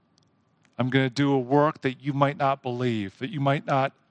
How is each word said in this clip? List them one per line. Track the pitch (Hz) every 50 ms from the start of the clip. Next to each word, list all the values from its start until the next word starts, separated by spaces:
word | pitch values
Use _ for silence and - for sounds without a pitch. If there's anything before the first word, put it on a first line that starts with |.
| _ _ _ _ _ _ _ _ _ _ _ _ _ _ _
I'm | - 120 127
gonna | 127 135 135 127
do | 120 143 143 139
a | 139 135
work | 123 120 139 147 147 156 160 -
that | - 135 123 123
you | 127 147
might | 135 139 143 139 143
not | 143 143 135 139 135
believe, | - 127 120 120 127 123 117 107 98 95 - -
that | 131 135
you | 175 143
might | 139 139 139 151 -
not | - 147 135 135 139 - _ _ _